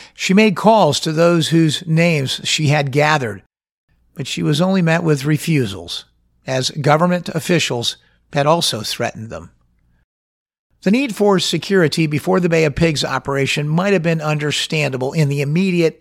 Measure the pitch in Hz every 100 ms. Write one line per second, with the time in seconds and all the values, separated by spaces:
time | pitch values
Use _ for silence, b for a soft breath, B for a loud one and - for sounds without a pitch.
0 | B - - 190 220 165 202 220 160 131
1 | 160 156 170 170 - 165 160 - 160 160
2 | 170 156 131 - - - 147 151 143 139
3 | 151 156 120 98 - _ _ _ _ _
4 | _ - 135 - 165 147 180 190 165 165
5 | 165 147 143 151 - 151 110 95 85 -
6 | - _ _ _ - 131 127 156 139 156
7 | 175 180 - 160 - 170 - 123 117 -
8 | _ _ _ 143 143 170 - 110 107 -
9 | 113 - 110 80 87 _ _ _ _ _
10 | _ _ _ _ _ _ _ _ 190 233
11 | 277 185 208 190 - 170 - 190 156 170
12 | 156 147 170 185 175 165 156 - 170 139
13 | 143 131 - 139 135 - 147 160 202 190
14 | 165 165 151 151 147 135 - 160 139 131
15 | 131 160 143 143 143 165 190 175 160 -